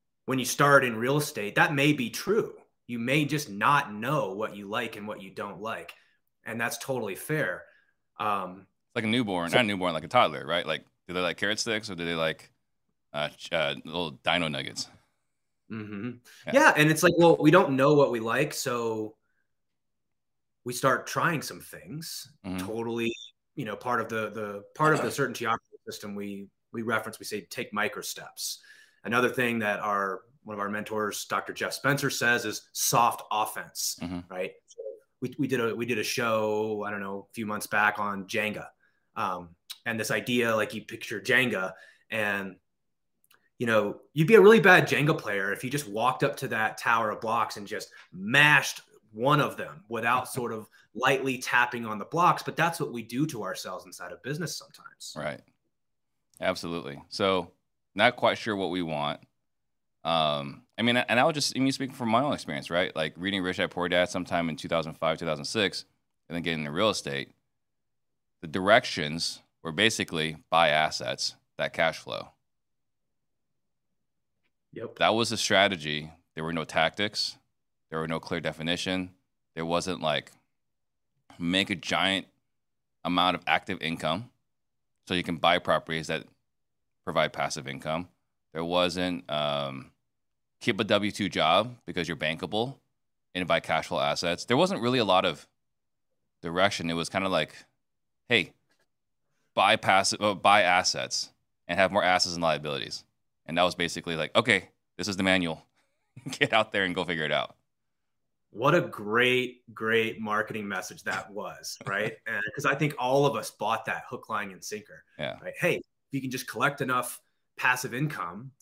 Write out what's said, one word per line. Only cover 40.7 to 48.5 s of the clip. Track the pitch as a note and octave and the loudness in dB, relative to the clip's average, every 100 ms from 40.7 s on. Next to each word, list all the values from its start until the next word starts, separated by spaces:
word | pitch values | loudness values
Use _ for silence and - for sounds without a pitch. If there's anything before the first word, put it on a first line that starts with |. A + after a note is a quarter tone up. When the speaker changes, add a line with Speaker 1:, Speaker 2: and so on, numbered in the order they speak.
Speaker 1:
you | A2 | -6
picture | - A#2 - G#2 | -12 -12 -10 -6
Jenga | F#2 B2 B2 G2 F#2 - - _ - | 2 4 4 0 -4 -8 -20 _ -8
and, | A2 G#2 G2+ F#2+ F2+ _ _ _ _ _ _ _ _ _ - | -4 -2 -2 -6 -12 _ _ _ _ _ _ _ _ _ -6
you | A#2+ | 2
know, | A2 G2+ - - | 2 2 -4 -4
you'd | D3 D#3+ | 2 8
be | A3 | 10
a | |
really | G3 A3 | 12 12
bad | F#3 F3 - | 10 8 6
Jenga | B2+ D3 D#3 | 2 2 2
player | G#2+ G2+ G2 | -2 -2 -2
if | G2 | -4
you | B2+ | -4
just | D3 G2+ | -4 -4
walked | G#2 B2 B2+ | 0 2 2
up | C#3 - | 0 -2
to | B2+ | -4
that | A2+ A2 - | -2 -2 0
tower | B2+ A#2 G#2+ | 2 2 2
of | F#2+ | -2
blocks | A2 A2+ G#2 G#2+ | -2 0 -2 -6
and | G2+ | -10
just | G2 - - - | -10 -10 -18 -18
mashed | F2 G2+ C#3 D3 | -10 2 6 8